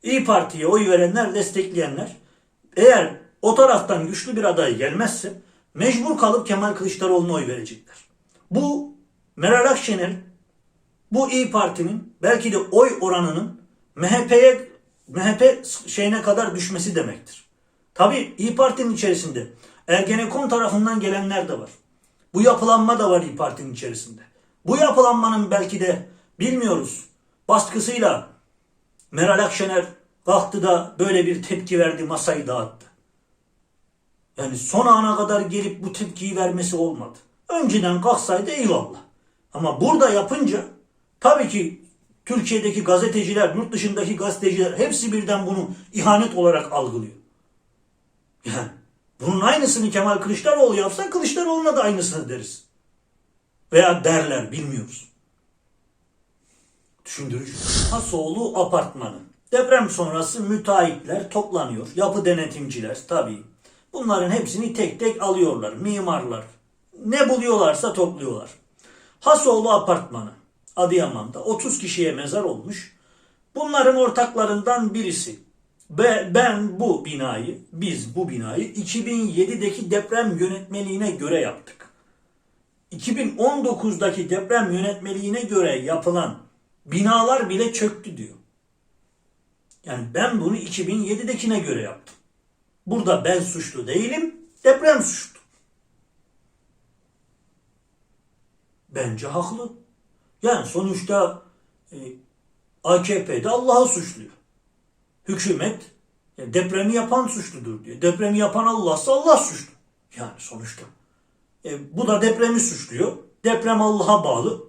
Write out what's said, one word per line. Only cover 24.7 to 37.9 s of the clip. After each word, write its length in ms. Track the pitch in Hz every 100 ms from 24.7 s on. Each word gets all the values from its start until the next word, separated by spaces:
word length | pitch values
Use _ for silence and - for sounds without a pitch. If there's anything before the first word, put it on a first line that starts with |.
| 269
yapılanmanın 720 | 302 262 247 233 220 220 196
belki 280 | 202 185 208
de 300 | 180 175 - - _ _
bilmiyoruz, 680 | 220 254 226 170 139 - - _ _ _ -
baskısıyla 840 | 151 - 220 220 240 202 143 - _ _ _ _ _ _ _ _
Meral 340 | 143 180 196 208
Akşener 400 | - 196 185 170 - _ _ -
kalktı 380 | 190 - 202
da 320 | 180 175 170 -
böyle 260 | 196 185 170
bir 180 | 170
tepki 360 | - 170 - 175
verdi, 240 | 165 -
masayı 440 | 156 156 - 151 135
dağıttı. 380 | 123 110 - - _ _ _ _ _ _ _ _ _ _ _ _ _ _ -
Yani 200 | 135 123
son 280 | - 208 240
ana 300 | 220 214 208
kadar 260 | 202 202
gelip 420 | 170 196 190 -
bu 100 | 190
tepkiyi 420 | - 196 - 190 180
vermesi 400 | 185 180 175 170
olmadı. 420 | 165 131 - - _ _ _
Önceden 520 | 339 262 208 175